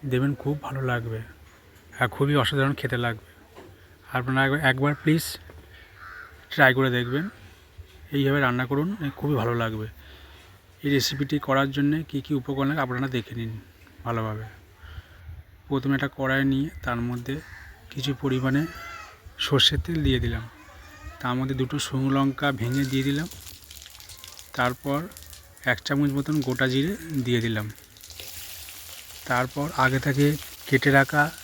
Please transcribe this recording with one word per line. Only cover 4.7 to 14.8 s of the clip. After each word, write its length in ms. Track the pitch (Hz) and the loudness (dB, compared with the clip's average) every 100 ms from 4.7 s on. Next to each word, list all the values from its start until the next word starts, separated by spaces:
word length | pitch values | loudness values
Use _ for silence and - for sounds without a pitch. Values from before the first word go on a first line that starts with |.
| 127 143 | 4 2
প্লিজ 300 | 147 - 160 - - - - - - - - - - - - - | 2 2 2 2 -10 -14 -20 -20 -20 -20 -20 -18 -18 -18 -20 -10
ট্রাই 200 | - 135 | 6 6
করে 160 | 127 135 | 8 2
দেখবেন, 340 | 123 123 131 190 - - - - - - - - | 2 0 -2 -4 -8 -20 -20 -20 -20 -20 -20 -6
এইভাবে 260 | 143 135 143 | 0 2 4
রান্না 240 | 135 123 127 | 2 2 0
করুন, 220 | 139 160 208 | 0 0 -2
এ 60 | 147 - | -4 -4
খুবই 180 | 147 | 0
ভালো 200 | 139 113 | 0 2
লাগবে। 320 | 120 113 110 110 - - - - - - - _ - | 0 0 -2 -8 -12 -20 -20 -20 -20 -20 -20 _ -6
এই 80 | 143 | 0
রেসিপিটি 460 | 143 117 139 139 147 | 2 2 -2 -2 -2
করার 300 | - 135 139 | 2 2 4
জন্যে 280 | 139 143 156 | 2 2 2
কী 140 | 156 139 | -2 -6
কী 120 | - | -2
উপকরণ 340 | 147 123 135 139 | -4 -2 -2 0
লাগে 120 | 151 | 0
আপনারা 260 | 131 123 135 | -2 -2 -2
দেখে 260 | 127 - | -4 -4
নিন 180 | 117 113 110 - - - - | -6 -6 -8 -14 -20 -20 -12
ভালোভাবে। 420 | 120 117 110 107 110 - - - | -4 -2 -2 -4 -10 -16 -20 -20